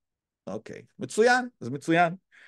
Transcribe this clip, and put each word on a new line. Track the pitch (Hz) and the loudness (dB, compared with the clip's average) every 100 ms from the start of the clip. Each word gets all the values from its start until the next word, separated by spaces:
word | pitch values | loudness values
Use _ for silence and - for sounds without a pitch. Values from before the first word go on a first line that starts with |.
| _ _ _ _ - | _ _ _ _ -14
אוקיי, | 101 - - - _ | -14 -12 -18 -20 _
מצוין, | 127 - 240 247 247 - | -8 2 4 4 0 -10
אז | 120 | -10
מצוין. | 139 - 165 175 185 _ _ | -8 0 2 2 0 _ _